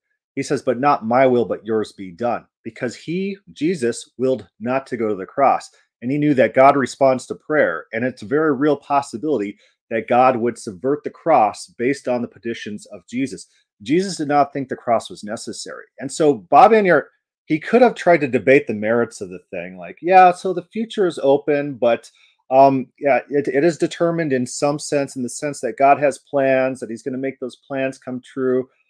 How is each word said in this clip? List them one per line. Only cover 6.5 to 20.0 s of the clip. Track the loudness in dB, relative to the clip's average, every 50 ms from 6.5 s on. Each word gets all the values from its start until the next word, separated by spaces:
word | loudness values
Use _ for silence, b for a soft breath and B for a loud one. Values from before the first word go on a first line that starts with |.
God | 6 6 6 6 6
responds | 4 0 -4 -2 0 2 2 2 0 -4
to | -10 -14
prayer. | -12 _ -2 0 0 2 0 -2 -4 -8 _ -6
And | -6 -6
it's | -6 -6 -10
a | -8
very | -4 -2 0 0 0 0
real | 0 0 0 0
possibility | -2 -2 -2 -2 -2 -2 -4 -8 -8 -4 -4 -2 -2 -4 -6 -8 _ _ _ _ _ _ -8
that | -6 -6 -2
God | 2 4 4 4 4 4
would | 2 -2 -4 -4 -6
subvert | -10 -14 -10 -6 -4 -4 -4 -4
the | -6 -10
cross | -14 -6 0 2 4 4 4 2 -2 -6 -14
based | -16 _ -6 -4 -4 -4 -4 -4
on | -4 -4 -4
the | -6 -8
petitions | -12 -12 -10 -10 -10 -10 -10 -12 -12 -14 -16
of | -18 -20 -20 -16 -10
Jesus. | -8 -6 -6 -6 -8 -12 -18 _ _ _ _ _ _ _
Jesus | -4 -2 -2 0 -2 -2 -6
did | -6 -4 0
not | 2 2 2 2
think | -2 -8 -8 -8
the | -10
cross | -6 -2 -2 -2 -2 -2 -6
was | -14 -16 -12
necessary. | -12 -12 -10 -10 -12 -14 -12 -14 -16 -16 -18 -20 _ _ -14
And | -14 -8
so | -2 0 2 2 2
Bob | 0 0 _ 6 8 8 8
Enyart, | 6 4 4 4 2 2 0 -2 _ _ _ _ _ _ _
he | -6 -6 -6
could | -2 0 4 4
have | 4 4 2
tried | 2 2 2 4 4
to | 2 0
debate | -2 0 4 4 4 4 4 0
the | -4
merits | -4 -2 0 0 0 0 -2 -6 -10
of | -14 -14
the | -14 -16 _ _
thing. | -12 -10 -10 -12 -14
Like, | -16 -16 -16 -14 _